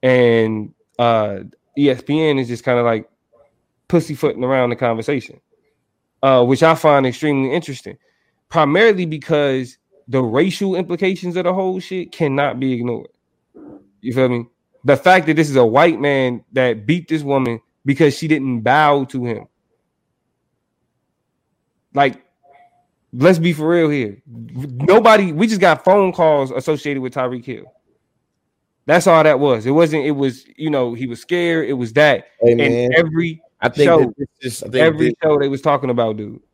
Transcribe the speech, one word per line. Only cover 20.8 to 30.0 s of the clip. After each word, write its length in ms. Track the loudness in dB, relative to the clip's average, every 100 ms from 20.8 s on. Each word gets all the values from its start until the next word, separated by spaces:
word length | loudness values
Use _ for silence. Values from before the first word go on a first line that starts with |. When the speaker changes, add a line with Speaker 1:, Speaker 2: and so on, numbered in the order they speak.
| _ _ _ _ _ _ _ _ _ _ _
Speaker 1:
Like, 280 | -2 -2 -2 _ _ _ _ _ _ _ _ _
let's 260 | 2 2 4
be 140 | 0
for 160 | -2 0
real 200 | 0 0
here. 320 | -2 -6 -10 _
Nobody, 1040 | -20 -16 -14 -12 -6 4 4 6 4 2
we 160 | 0 -2
just 140 | 2
got 240 | 2 2 2
phone 260 | 2 2
calls 400 | 0 2 2 0
associated 500 | -6 -4 -4 -4 -6
with 120 | -6
Tyreek 320 | -6 -6 -6 -12
Hill. 260 | -14 -16 _ _ _ _ _ _ _ _ _ _ _ 0
That's 220 | 2 4
all 160 | 4
that 160 | 6 4
was. 260 | 4 2 2
It 60 |
wasn't, 340 | 2 2 2